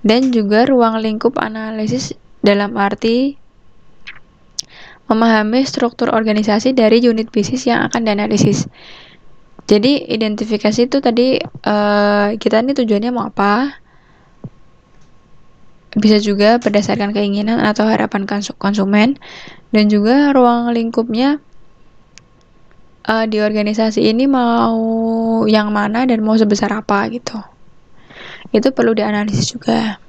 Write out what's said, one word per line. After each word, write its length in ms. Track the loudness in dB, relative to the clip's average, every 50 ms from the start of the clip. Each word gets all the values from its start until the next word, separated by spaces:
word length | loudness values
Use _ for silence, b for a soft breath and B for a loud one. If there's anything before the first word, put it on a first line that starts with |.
Dan 320 | 2 2 2 2 2 2 0
juga 320 | 0 0 2 2 2 4
ruang 320 | 4 4 2 2 2 0 -2 -2
lingkup 320 | -4 -4 0 -2 -2 -2
analisis 800 | 0 -6 -4 -6 -10 -10 -8 -6 -6 -4 -4 -4 -4 -6 -8 -12 -16 _ -20 -12 -2
dalam 320 | 0 2 2 2 0 -2 -2
arti 640 | -2 -2 -2 -2 -2 -2 0 0 0 0 -2 -4 -10 -20 -20 _ _ _ -20 -20 -20 -20 -20 -20 -20 -20 -20 -20 -20 -20 -20 _ _ -20 -18 -16 -16 B B B B B B B B B
memahami 560 | -2 0 2 4 4 4 2 2 2 0 0 0 0
struktur 400 | -2 -2 -2 -2 -2 -2 -2 0
organisasi 640 | 0 0 0 0 0 0 0 0 0 2 2 0 2
dari 240 | 4 4 4 4
unit 320 | 4 4 2 2 0 -4 -2
bisnis 400 | -2 -2 -2 -2 -4 -4 -2 0
yang 160 | 0 0 0
akan 240 | 0 -2 -2 0 0
dianalisis. 560 | -2 -2 -2 0 0 2 2 2 2 0 -4 B B B B B B B B B B B B -20 -20 -20 -20 -20 -20 -18 _ 2
Jadi, 320 | 2 4 4 2 2 0 -2 -4
identifikasi 800 | -4 -2 -2 -2 -2 -4 -4 -4 -4 -2 0 0 2 2 0 0
itu 80 | 0
tadi, 400 | 0 0 0 2 2 2 2 0 -2 -4
eh, 840 | -8 -12 -6 -4 -2 0 0 0 2 2 2 2 2 2 2 0 0 -2 -2
kita 240 | -2 0 0 2 0
ini 80 | 0 -2
tujuannya 380 | -2 0 0 0 0 0 -2 -4
mau 160 | -4 -6 -6
apa, 540 | -4 -2 0 0 2 0 -2 -4 -6 -12 b b b b b b b b b b b b -20 -20 -20 -20 -20 -20 -20 _ _ _ -20 -20 -20 -20 -20 -20 _ _ -20 -20 -20 -20 -20 _ -20 -20 -20 -20 _ _ -4
bisa 240 | 0 2 4 2
juga 400 | 2 2 0 0 2 4 4 4
berdasarkan 560 | 2 0 0 0 0 0 0 -4 -4 -4 -4 -2
keinginan 480 | -2 -2 -2 -2 -2 -2 -2 -2 0
atau 240 | 0 0 0 0 0
harapan 400 | 0 0 0 -2 -2 -4 -6 -4
konsu-, 320 | -4 -6 -6 -6 -8 -10
konsumen, 640 | -6 -4 -2 -2 0 0 2 2 2 2 2 0 B B B B B B B B B B _
dan 240 | 0 2 2 4 2
juga 400 | 2 2 4 4 4 4 4 4
ruang 400 | 4 4 4 2 2 0 -2 -2
lingkupnya, 640 | -2 -2 -2 -2 -4 -2 -2 -2 0 0 0 0 -2 _ -18 -20 -20 -20 -20 -20 -20 -20 -20 _ -20 -20 _ _ -20 _ _ _ _ _ _ _ -20 -20 -20 -20 -20 -20 -20 -20 _ _
eh, 200 | -2 -2 0 0 -2
di 80 | 0
organisasi 720 | 0 0 0 0 -2 -2 -2 0 0 -2 0 0 0 0 2
ini 160 | 2 2 2
mau 1200 | 2 2 2 2 2 2 2 0 0 0 -2 -2 -2 -2 -2 -2 -2 -2 -2 -2 0 0 0 2
yang 240 | 2 2 2 2 0
mana 360 | -2 -2 -2 -2 -2 -2 0 0
dan 160 | 0 0 0
mau 80 | 2 2
sebesar 400 | 2 4 2 2 0 0 -2 -4
apa 320 | -6 -2 -2 -2 -2 -2 -4 -6
gitu. 240 | -8 -10 -10 -12 -12 -14 -16 _ _ -20 -20 -20 -20 -20 _ B B B B B B B B B B B B
Itu 240 | -2 0 0 0 0
perlu 240 | 2 0 0 0
dianalisis 560 | 0 -2 -2 -2 -2 -4 -2 -2 -4 -4 -4 -6
juga. 480 | -6 -4 -2 -2 0 -2 -4 -8 -10 -16